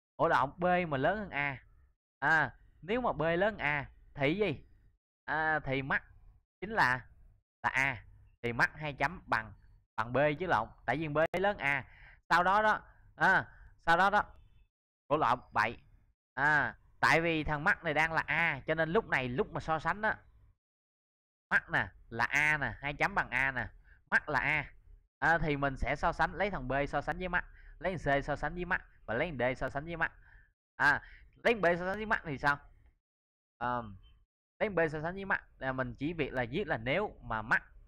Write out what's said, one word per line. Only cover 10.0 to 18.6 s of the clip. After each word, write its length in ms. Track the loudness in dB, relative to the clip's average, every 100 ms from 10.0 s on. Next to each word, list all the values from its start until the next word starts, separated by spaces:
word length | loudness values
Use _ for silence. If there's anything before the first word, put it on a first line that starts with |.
| -2
B 60 | 2 2 2
chứ 80 | 0
lộn, 220 | 0 0 -4 -4
tại 100 | -2
vì 120 | 0
B 100 | 0 0
lớn 260 | 2 0 0
A. 260 | -2 -2 -4 -16 -20 -14 2
Sau 140 | 4
đó 200 | 6 4
đó, 180 | 4 2 -2 -20 -20 0
à, 320 | 4 4 0 -8 -20 -6 2
sau 100 | 4
đó 140 | 4
đó, 140 | 2 0 -6 -20 -20 _ _ _ _ -2
ủa 80 | 0
lộn, 220 | 2 0 -2
vậy, 260 | 0 0 -2 -16 -20 _ _ _
à, 400 | 0 2 4 2 -4 -16 0
tại 200 | 4 4
vì 240 | 4 0
thằng 200 | 0 -2
mắc 200 | 0 -2
này 100 | 0
đang 180 | 0 0
là 100 | 0 -2
A, 340 | 0 0 0